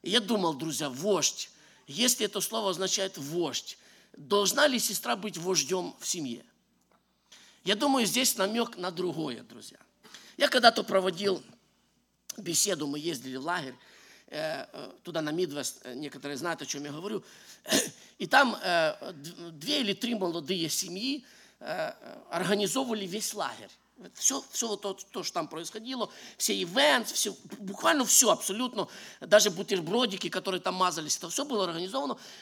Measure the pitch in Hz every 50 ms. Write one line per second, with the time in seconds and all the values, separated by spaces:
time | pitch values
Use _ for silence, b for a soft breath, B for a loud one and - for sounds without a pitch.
0 | - 160 202 233 208 185 233 208 185 165 151 131 165 160 143 - 156 139 123 131
1 | 165 214 196 160 139 - - - - - b b b b b b b - 143 170
2 | 240 247 - - 220 196 - 202 - - 220 226 214 190 175 160 190 185 - 208
3 | 190 190 - 147 139 143 160 175 170 143 120 - - - - B B B B B
4 | B B B - 151 127 202 202 202 185 214 285 302 294 254 233 - - 214 -
5 | - 240 240 196 185 214 - 170 165 185 185 156 139 131 185 185 175 160 - -
6 | - - - 180 151 123 117 - - _ _ _ _ _ _ _ _ _ _ _
7 | _ _ _ _ _ B B B B B B B B 175 208 208 285 285 269 262
8 | 226 180 151 240 262 - - 214 - - 220 233 233 - - 180 180 185 175 165
9 | 185 175 - 160 156 139 120 113 - - - 117 - - - - - _ _ _
10 | B B B B B B B - 269 - - 254 233 233 226 220 196 - 196 190
11 | 185 190 175 170 202 196 185 151 - - - _ _ _ _ _ _ _ _ _
12 | _ _ _ _ _ - - - 196 180 165 - - 202 185 139 151 143 143 151
13 | 151 170 156 123 123 131 127 135 135 165 175 180 143 131 127 B B B B B
14 | B B B B B - - 151 156 156 151 139 - - - 143 143 - - -
15 | _ 175 156 170 156 151 156 175 185 156 143 147 127 - - - - 123 123 131
16 | 147 - - 139 131 143 143 123 160 175 165 147 147 - 147 143 147 147 139 156
17 | 180 208 220 185 B B B B B B B B B - - - - - - -
18 | - - _ _ 196 160 - 277 277 240 202 - - 185 175 170 160 156 - -
19 | 139 - 185 143 143 165 180 - 170 170 160 147 151 240 294 294 247 202 190 -
20 | - 240 240 208 190 175 160 170 147 131 190 175 160 147 - - 185 165 175 190
21 | 226 269 285 285 B B B B B B B B - - 160 160 156 - - -
22 | - - - - - - - 170 160 170 208 202 208 175 - 262 269 240 220 208
23 | 196 175 180 220 196 - 214 208 165 123 113 104 107 92 - _ _ _ _ -
24 | 190 180 _ - - - - 269 - - - - 240 226 208 196 - 196 190 196
25 | - _ - 190 170 - - 175 160 - - 160 165 147 - 226 220 247 262 247
26 | 214 B B B B B B B - - 202 196 180 170 180 262 277 302 277 254
27 | 220 - - - - 415 - - - - 190 - 202 185 - - - 330 330 285
28 | 247 - - - 269 240 170 - - - 196 220 254 240 - 208 170 B B B
29 | B B B B 139 160 196 214 - 208 165 175 175 - 202 180 160 160 202 240
30 | 254 214 196 180 - - - 185 180 196 185 175 - 185 185 185 185 180 170 170
31 | 156 143 - - - 175 - - 294 294 254 208 185 170 165 165 180 190 220 269
32 | 285 269 226 B B B B B